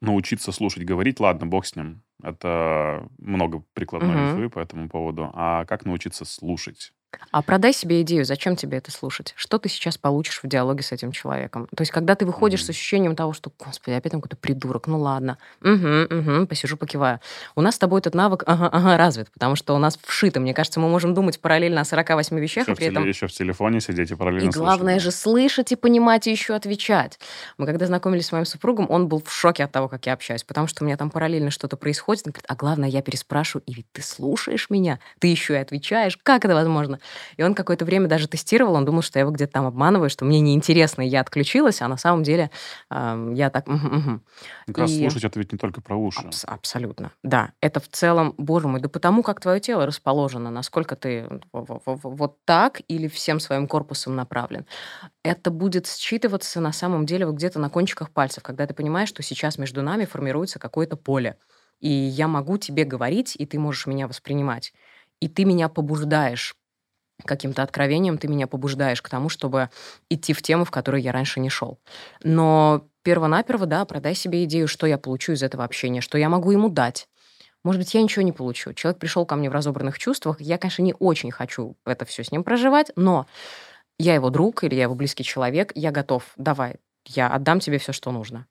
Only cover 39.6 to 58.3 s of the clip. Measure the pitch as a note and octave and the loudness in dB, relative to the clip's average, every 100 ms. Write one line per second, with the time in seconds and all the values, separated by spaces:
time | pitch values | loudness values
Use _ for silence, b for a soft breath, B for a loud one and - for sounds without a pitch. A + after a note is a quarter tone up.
39.6 | C3 B2 D3+ G3+ D3 - C3 D3+ D3 C#3+ | -2 2 4 6 4 2 4 6 6 4
40.6 | - E3 D#3 - B2+ C3+ C3 D3 C#3 C4 | 6 6 6 2 0 0 0 0 2 4
41.6 | D4 - A#2+ C3 E3+ E3+ D3 E3+ D3+ B | 4 2 -2 0 2 2 4 2 0 B
42.6 | B B B C3+ A#2+ A2+ A2+ A#2+ C#3 C3 | B B B -4 -4 -4 -4 0 0 0
43.6 | - D3 C#3+ D3+ C#3 A2 _ B B B | -2 -2 0 0 0 -4 _ B B B
44.6 | B G#2 - D#3 D3+ B2+ - - G2 G#2 | B -2 0 2 0 0 -4 -4 -6 -4
45.6 | G2+ G#2 - G#2 G#2 - F2+ - - G#2+ | -6 -6 -6 -2 -2 -4 -8 -10 -10 -10
46.6 | - B2 A#2+ - - _ C3+ B2+ A2 - | -8 -8 -8 -10 -12 _ 0 0 0 -2
47.6 | D3+ - - - E3+ E3+ D#3+ - D3 E3 | -2 -2 -6 0 2 4 2 -2 0 0
48.6 | D3 C3 C#3+ D#3+ F3 A3 A#3 G3+ F#3 F#3+ | 0 -2 -4 0 2 4 2 -2 0 0
49.6 | G#3 A3 C#3 D3 C#3 C#3+ C#3 B2+ A#2 A#2 | 0 0 0 -2 0 0 0 -4 -8 -8
50.6 | C3 E3 E3 C3+ C3 A#2 A2+ C3+ - A#2+ | -4 -4 -4 -6 -6 -6 -8 -14 -12 -12
51.6 | A#2+ A#2 - C3 C#3+ C3+ D3 _ - E3+ | -12 -10 -8 -8 -8 -4 -6 _ 4 6
52.6 | A#3 - - E3 D#3 - - D3+ - C#3 | 6 2 -8 -4 -4 -4 -2 -2 0 -2
53.6 | C#3+ D3+ D3+ C#3 - C3 B2 B2 A#2+ - | 0 -2 -2 -8 -6 -6 -4 -6 -6 -10
54.6 | - B B B B _ E3 F3 - D#3+ | -14 B B B B _ -4 -2 -2 -2
55.6 | G3 F3+ F3 - - A3+ A3+ G3 - F3 | 0 0 -4 -8 -6 -2 -2 -2 -4 -4
56.6 | D#3+ D#3 F3+ E3+ D3+ F3+ E3+ D3+ F3 D#3 | -4 -2 -2 0 0 -2 -2 -2 -4 -4
57.6 | D3 E3+ F3+ - D#3 - C3+ | -2 0 -2 -2 -6 -2 -2